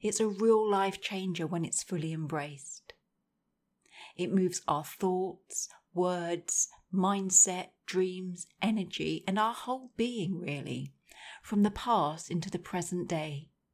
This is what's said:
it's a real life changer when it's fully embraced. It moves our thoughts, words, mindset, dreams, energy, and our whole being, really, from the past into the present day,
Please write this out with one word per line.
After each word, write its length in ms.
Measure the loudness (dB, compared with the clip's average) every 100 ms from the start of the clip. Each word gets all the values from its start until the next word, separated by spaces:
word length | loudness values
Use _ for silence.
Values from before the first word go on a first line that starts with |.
it's 200 | -2 2
a 80 | 0
real 420 | 4 6 6 6
life 300 | 4 2 0
changer 440 | -6 -4 -4 -2
when 200 | -2 -2
it's 180 | -2 -4
fully 300 | -4 -4 -4
embraced. 800 | -4 -4 -4 -6 -10 -14 -14 _ -20 _ _ _ _ _ _ _ _ _ -20 -18 -6
It 160 | 0
moves 300 | 2 2 0 0
our 160 | -2
thoughts, 840 | -2 -2 0 2 -2 -6 -12 -10 -10 -12 _
words, 760 | 0 0 0 -2 -4 -2 0 0 -4 -4
mindset, 720 | 2 4 2 4 6 6 2 -6 _ -2
dreams, 600 | 2 2 0 -8 -10 -12 -2
energy, 640 | 0 2 -2 -4 -2 -2 -2
and 120 | 2
our 160 | 2
whole 360 | 0 -6 -6 -6 -2
being, 440 | 0 0 -2 -2
really, 520 | -4 -6 -6 -6 -8 _ _ -20 -18 -16
from 220 | -2 4
the 60 | 4
past 600 | 4 2 4 2 -2 -4
into 180 | -4 -4
the 80 | -6
present 500 | -4 -4 -2 -4 -2
day, 400 | -4 -4 -8 -12 _ _